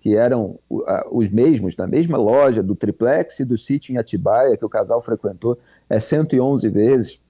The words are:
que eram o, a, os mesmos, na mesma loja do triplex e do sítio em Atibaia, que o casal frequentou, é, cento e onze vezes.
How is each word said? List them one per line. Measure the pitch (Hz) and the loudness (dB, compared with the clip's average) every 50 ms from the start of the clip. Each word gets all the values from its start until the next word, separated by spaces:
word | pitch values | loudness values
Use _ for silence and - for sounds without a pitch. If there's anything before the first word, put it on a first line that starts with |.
que | _ 110 104 | _ 2 2
eram | 107 117 123 131 120 107 92 - - _ | 4 4 2 2 0 -2 -4 -8 -12 _
o, | _ - - - | _ -8 -6 -4
a, | - 95 - - - | -2 -4 -4 -4 -4
os | - 120 113 98 | -2 0 0 2
mesmos, | 95 113 123 160 156 117 104 92 - | 2 2 4 4 4 2 0 -4 -4
na | - 95 | -4 -6
mesma | 95 101 143 170 170 156 | -2 0 0 0 0 0
loja | 135 110 104 120 139 143 135 120 110 | 0 2 2 4 4 4 4 2 0
do | 95 95 104 | -2 -2 -4
triplex | - - 101 - _ 113 120 143 165 - - - - | -2 -4 -6 -2 _ 0 0 2 0 -2 -4 -6 -8
e | 135 | -4
do | 120 123 110 | -4 -4 -4
sítio | - - 139 143 - - | -2 -4 -4 -4 -4 -6
em | 127 123 | -6 -6
Atibaia, | 110 - - 92 - 95 104 120 131 135 113 | -6 -4 -6 -4 -2 0 2 2 2 2 2
que | - - | 0 -2
o | 101 | -4
casal | - 110 104 95 117 120 | -4 -4 -2 -2 -2 -4
frequentou, | 117 - 117 - - 104 95 87 - 117 123 - _ _ _ _ _ _ | -2 -4 -6 -4 -4 -8 -8 -4 -4 -4 -4 -4 _ _ _ _ _ _
é, | - 110 | -2 -2
cento | 107 - 156 151 156 160 - | 0 0 0 0 0 0 0
e | 127 | 0
onze | 123 135 143 127 - 110 | 2 2 0 0 -2 0
vezes. | 95 101 107 120 139 127 107 - - _ _ | 0 2 2 4 4 2 0 -4 -8 _ _